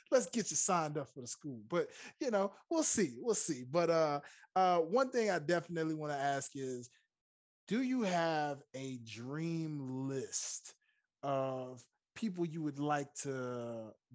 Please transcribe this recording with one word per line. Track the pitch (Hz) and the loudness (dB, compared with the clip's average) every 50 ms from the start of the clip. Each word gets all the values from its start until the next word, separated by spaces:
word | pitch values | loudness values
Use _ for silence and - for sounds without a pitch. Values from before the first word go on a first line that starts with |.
| - - | 0 2
Let's | 294 254 208 | 4 4 4
get | - - 240 202 - | 2 0 -2 -2 0
you | 156 | 0
signed | - - - 185 170 160 151 151 151 | 0 2 4 4 2 2 0 -2 -4
up | 135 - | -6 -6
for | - 139 | -8 -10
the | 120 | -10
school. | 117 - - - 151 127 113 104 | -10 -10 -10 -8 -10 -10 -10 -6
But, | 113 170 175 147 - - - - - - - | -2 0 0 0 0 -4 -14 -16 -14 -8 -4
you | 311 254 | 0 2
know, | 220 196 196 - - - - - | 4 4 2 2 -2 -8 -4 0
we'll | 339 320 302 | 2 2 4
see, | - - 233 190 139 117 | 4 4 4 2 2 0
we'll | 120 151 240 202 | -2 0 0 0
see. | - - - 151 123 127 | 0 0 -2 -4 -4 -4
But, | 123 139 175 170 165 | 0 2 2 4 4
uh, | 165 165 160 151 143 143 - - - - - - - | 6 4 4 4 2 -2 -4 -8 -18 -20 -10 0 4
uh, | 185 190 180 180 175 | 4 6 6 6 4
one | 160 156 190 254 269 254 | 4 4 4 2 2 2
thing | 262 240 226 208 | 2 2 2 4
I | 185 165 | 2 2
definitely | 147 151 175 170 165 - 175 165 160 160 160 | 2 2 2 2 0 -2 -2 -2 0 0 -2
wanna | 156 151 147 143 | -2 -2 -4 -2
ask | 139 139 143 139 139 131 - - | 0 2 2 2 0 -2 -4 -6
is, | 139 135 131 127 123 123 - _ _ _ _ _ _ _ _ _ _ _ _ _ _ _ | -6 -6 -4 -6 -6 -8 -12 _ _ _ _ _ _ _ _ _ _ _ _ _ _ _
do | - 190 240 | -2 0 2
you | 269 247 262 254 220 | 2 2 2 2 2
have | 185 180 170 165 165 160 151 147 147 139 135 - _ - | 2 4 4 4 4 2 2 0 0 -2 -6 -10 _ -10
a | 135 135 135 131 120 113 | -8 -6 -6 -6 -8 -10
dream | 110 107 113 120 131 143 156 165 170 165 165 160 156 151 143 135 127 131 131 135 | -12 -12 -10 -8 -6 -4 -4 -2 -2 -2 -2 -2 -4 -4 -6 -6 -4 -4 -4 -2
list | 135 135 135 117 101 - - - - - - - - - _ _ _ _ _ _ _ _ _ - | -2 -2 -4 -4 -4 -4 -6 -6 -6 -8 -10 -12 -16 -20 _ _ _ _ _ _ _ _ _ -4
of | 139 139 135 135 131 131 131 127 127 127 120 - _ _ _ _ _ - | -2 0 0 0 -2 -2 -4 -6 -8 -10 -14 -18 _ _ _ _ _ -8
people | - 226 220 180 175 175 | -6 -4 -4 -2 -2 -2
you | 165 151 170 | -2 -2 -2
would | 151 151 139 139 | -2 -2 -2 0
like | 147 147 147 147 139 131 - | 0 2 2 0 -2 -4 -8
to | - - 139 135 131 127 123 123 120 117 117 117 113 110 110 - _ _ _ 123 | -8 -6 -4 -4 -4 -4 -4 -4 -4 -6 -6 -8 -8 -10 -12 -16 _ _ _ -20